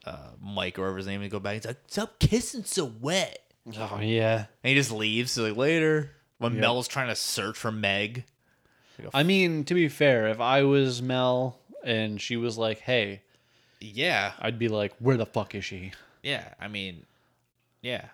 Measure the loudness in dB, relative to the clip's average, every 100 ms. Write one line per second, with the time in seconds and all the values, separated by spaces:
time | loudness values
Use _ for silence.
0 | -14 -14 -16 -16 -8 -4 -4 -2 -4 -4
1 | -6 -6 -6 -6 -4 -6 -6 -10 -10 -8
2 | -8 0 2 2 -2 -8 -6 -4 -4 -4
3 | -2 0 -2 -6 _ _ -14 -10 -6 -2
4 | 2 4 4 2 -2 _ 2 4 2 0
5 | 0 0 0 0 0 0 2 4 2 2
6 | -2 -10 _ -4 -2 2 2 2 -2 -4
7 | -2 -4 -4 -4 -4 -4 -6 -2 0 0
8 | -2 -6 -14 _ _ _ _ _ _ -18
9 | -2 2 4 4 4 2 0 2 2 4
10 | 6 6 4 2 2 4 6 6 4 0
11 | -2 2 2 2 0 -6 _ -8 -2 0
12 | 0 -4 -4 -2 -2 0 -2 -2 0 2
13 | 0 -4 _ _ _ _ _ -20 -10 -2
14 | 0 2 0 -2 -4 0 0 0 -2 0
15 | 2 2 2 -2 -4 -6 -8 -10 -12 -16
16 | -20 _ -6 -6 -8 -14 -10 -8 -8 -10
17 | -18 _ _ _ _ _ _ _ -8 -8
18 | -10